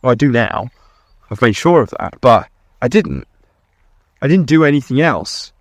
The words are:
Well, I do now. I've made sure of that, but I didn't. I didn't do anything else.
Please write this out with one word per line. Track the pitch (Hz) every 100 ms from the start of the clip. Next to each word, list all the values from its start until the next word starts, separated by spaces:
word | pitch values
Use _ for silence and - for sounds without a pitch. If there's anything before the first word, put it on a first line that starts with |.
Well, | 131
I | 120
do | 143
now. | 117 110 - 120 _ _ _ _ _ _
I've | 107
made | 120 104
sure | 165 170
of | 110 -
that, | 92 -
but | 127 113 - _ _ _
I | 123
didn't. | 202 196 67 - _ _ _ _ _ _ _ _ _
I | 135
didn't | 180 143
do | 160
anything | 151 147 131 131
else. | 160 101 87 - - _